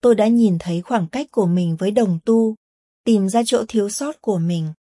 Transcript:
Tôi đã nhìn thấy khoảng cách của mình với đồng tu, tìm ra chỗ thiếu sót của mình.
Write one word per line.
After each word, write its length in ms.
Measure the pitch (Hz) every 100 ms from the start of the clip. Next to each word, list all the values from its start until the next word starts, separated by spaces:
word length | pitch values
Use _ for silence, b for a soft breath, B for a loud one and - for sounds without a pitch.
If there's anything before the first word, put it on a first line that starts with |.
Tôi 140 | 240 220
đã 120 | 214
nhìn 300 | 233 226 170
thấy 220 | 175 170
khoảng 260 | 175 240 165
cách 200 | 254 294
của 140 | - 185
mình 300 | 175 175 160
với 160 | 190
đồng 280 | 208 214 170 -
tu, 300 | 226 226 220 _ _ _ _
tìm 260 | - 220 190
ra 120 | 226 240
chỗ 180 | 233 220
thiếu 220 | 226 202
sót 320 | 208 285 302
của 160 | - 190
mình. 360 | 165 170 156 156